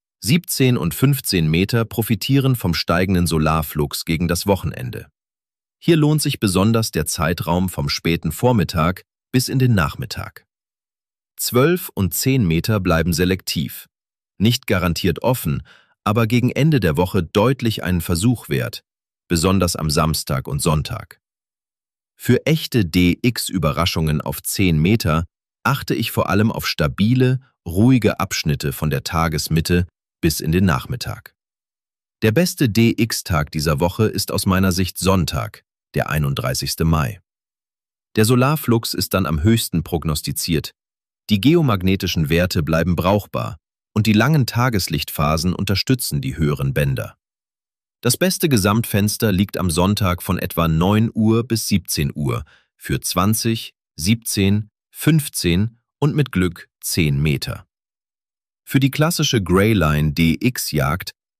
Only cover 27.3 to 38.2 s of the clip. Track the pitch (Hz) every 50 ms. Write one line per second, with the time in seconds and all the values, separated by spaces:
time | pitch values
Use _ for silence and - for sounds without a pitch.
27.3 | 131 127 - _ _ _ - 85 82 92 110 127 135 120 107 104 - - 87 92
28.3 | - - - 78 73 69 - 73 69 - - 76 71 69 - - - 82 82 82
29.3 | 78 76 - - 78 82 85 - 87 87 87 - _ _ _ _ _ _ - -
30.3 | 80 - - - 80 92 101 92 71 62 - - - 120 - - - - - -
31.3 | _ _ _ _ _ _ _ _ _ _ _ _ _ _ _ _ _ - - 110
32.3 | 107 156 180 180 - - 156 123 95 110 113 117 - - 117 113 - - - -
33.3 | 87 82 - - - 78 71 82 78 69 85 87 - - 110 104 - 95 - -
34.3 | - 92 - 101 92 92 98 95 90 87 95 90 - - - 92 95 98 78 -
35.3 | - 67 57 50 - - _ _ _ _ _ _ - 76 - - 69 78 73 71
36.3 | 69 64 60 64 64 - - 67 - - 85 80 82 80 76 58 52 - _ _
37.3 | _ _ _ _ _ _ _ _ _ _ _ _ _ _ _ _ - -